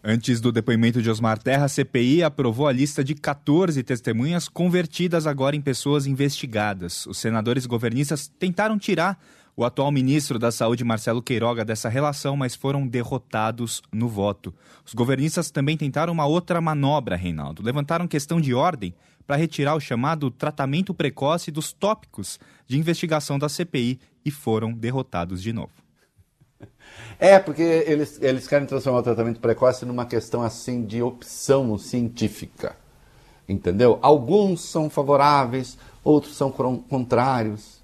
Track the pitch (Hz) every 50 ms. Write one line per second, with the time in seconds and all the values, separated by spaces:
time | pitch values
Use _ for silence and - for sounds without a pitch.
0 | - 104 110 117 - - 123 113 113 123 113 113 107 - 117 113 117 117 117 127
1 | 110 113 110 110 117 113 110 107 - 131 131 139 143 139 - - 135 - - 123
2 | 117 123 143 170 170 151 139 - 135 120 110 120 147 147 131 123 139 143 - -
3 | 143 135 151 147 - 151 143 - _ - 147 165 190 180 156 135 120 - 131 113
4 | - 120 110 110 123 156 175 175 - - _ - 170 180 175 180 175 156 - -
5 | 175 180 170 170 156 156 143 135 131 139 147 151 139 143 131 - - 143 143 147
6 | 139 139 135 127 143 143 139 - - 131 110 107 104 104 101 95 90 85 - -
7 | - - 98 - - 117 113 113 104 117 120 131 123 123 120 117 120 117 117 131
8 | 147 143 160 143 - - _ _ - 190 175 - 208 220 220 208 - - 190 160
9 | 165 190 196 - _ - - _ _ _ _ - 117 123 - - 135 143 147 135
10 | 127 131 139 151 139 - 135 113 117 117 117 - 120 113 120 117 127 117 113 107
11 | - 123 117 123 120 - 131 110 113 117 120 117 110 110 110 110 - 117 113 135
12 | 147 147 139 143 - 143 139 143 135 123 - - - 135 139 139 139 127 117 123
13 | 117 - 143 127 - _ - 110 107 110 113 117 120 113 - - _ _ - 113
14 | 120 120 110 101 98 104 98 _ - 90 85 _ _ - - - _ - - 110
15 | 120 123 135 131 139 160 - 180 160 - _ 151 139 139 160 151 151 139 127 143
16 | 160 170 170 165 156 147 156 175 170 - 180 170 165 160 156 147 139 139 147 147
17 | 123 107 92 87 92 87 82 78 71 69 78 82 95 113 127 147 143 143 165 170
18 | 175 170 - 151 139 - 165 170 156 135 123 123 147 180 165 123 101 90 87 _
19 | _ _ _ _ - - 139 143 165 156 - - 143 143 156 160 143 - 131 117
20 | 123 147 165 156 147 131 117 _ - 151 147 - 139 135 139 170 190 - 180 -
21 | 160 139 - - 143 143 160 175 - - 147 156 156 - - _ - 202 214 214
22 | - _ - - 98 - - - - - _ _ _ _ 127 143 160 160 165 -
23 | - 165 156 151 143 - 143 139 147 147 143 - 175 175 - 143 120 120 131 131
24 | _ _ _ _ _ 151 143 - - 120 110 110 113 110 117 117 113 120 127 135
25 | 127 _ - 87 87 90 95 90 92 110 113 110 69 - _ _ _ _ _ _
26 | _ _ _ _ _ _ _ _ _ _ _ _ - - _ _ - - - -
27 | - - - - - 190 196 190 190 - 143 147 165 165 160 160 151 156 151 147
28 | 151 139 - - - 135 131 127 113 - 143 143 139 - 135 135 - 139 127 120
29 | 113 123 113 107 113 117 117 117 - 117 113 - 127 127 127 127 - 123 123 123
30 | 120 120 127 117 - - - 120 120 110 113 - - - 123 120 117 101 107 117
31 | 120 123 120 120 - - - - - - 139 139 135 117 107 101 - - - 123
32 | 120 113 120 - 113 104 - - - - _ - - - - - _ _ _ _
33 | _ _ _ - - - - _ _ - 95 98 - 107 95 101 123 123 113 123
34 | - 139 156 147 120 117 175 214 208 196 180 165 - - - 165 156 151 - -
35 | 143 135 143 135 139 147 147 143 131 120 120 131 127 120 - - - - - -
36 | - - 151 147 143 - - - 143 135 131 - 131 127 127 120 - - 143 131
37 | 123 117 127 117 127 135 131 123 113 107 104 107 - - - _